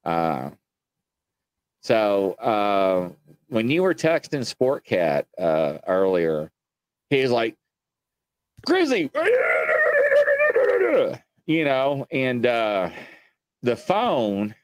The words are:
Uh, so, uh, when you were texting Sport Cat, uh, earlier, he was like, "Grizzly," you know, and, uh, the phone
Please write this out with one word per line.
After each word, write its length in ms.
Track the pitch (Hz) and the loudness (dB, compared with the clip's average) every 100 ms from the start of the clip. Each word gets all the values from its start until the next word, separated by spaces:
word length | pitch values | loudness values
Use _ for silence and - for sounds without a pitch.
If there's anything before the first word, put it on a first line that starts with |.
Uh, 460 | 82 85 82 71 67 - _ _ _ _ _ _ _ _ _ _ _ _ | -2 -2 0 -2 -8 -14 _ _ _ _ _ _ _ _ _ _ _ _
so, 520 | - 113 104 101 95 | 0 2 4 2 0
uh, 760 | - 123 107 104 98 95 92 90 - _ - _ | -2 -2 0 2 2 2 0 -2 -10 _ -20 _
when 220 | 117 117 | -4 0
you 120 | 160 | 0
were 120 | 185 | 0
texting 520 | 165 160 165 - 147 117 | 0 0 -2 -4 -8 -6
Sport 380 | - 131 143 | -2 0 -2
Cat, 420 | - 98 85 71 - - | -2 0 2 0 -4 -4
uh, 400 | 87 78 78 73 - | 0 0 -2 -4 -2
earlier, 640 | 92 95 92 82 78 78 _ _ _ _ _ _ | 0 2 2 0 -2 -6 _ _ _ _ _ _
he 120 | 139 | 0
was 100 | 131 | 2
like, 240 | 120 117 - _ _ _ _ _ _ _ _ _ - - | 0 -2 -6 _ _ _ _ _ _ _ _ _ -16 -2
"Grizzly," 440 | 359 339 240 165 554 359 494 - - - - 622 - 571 571 571 554 605 480 508 392 359 269 113 - _ _ - | 0 2 0 -2 -2 0 0 0 -2 0 0 2 2 2 2 2 2 2 2 2 2 2 2 0 -4 _ _ -4
you 180 | 165 | -2
know, 420 | 147 131 135 139 135 | 0 0 0 -2 -4
and, 340 | 135 131 123 120 | -4 -2 0 0
uh, 440 | 117 110 101 87 - - - _ _ _ _ | 2 0 0 -2 -6 -20 -20 _ _ _ _
the 160 | 117 117 | -4 -4
phone 760 | - 196 240 156 110 98 104 107 | 0 0 2 0 0 -2 -4 -8